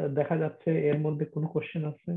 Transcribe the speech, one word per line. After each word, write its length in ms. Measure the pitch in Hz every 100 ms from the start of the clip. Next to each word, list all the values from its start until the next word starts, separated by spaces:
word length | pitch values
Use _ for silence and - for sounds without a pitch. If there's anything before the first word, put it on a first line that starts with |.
| 151
দেখা 300 | 139 143 160
যাচ্ছে, 500 | 156 - 170 160 147
এর 120 | 147
মধ্যে 260 | 151 151 151
কোনো 220 | 156 156
কোশ্চেন 380 | 160 - 165 151
আছে? 260 | 143 -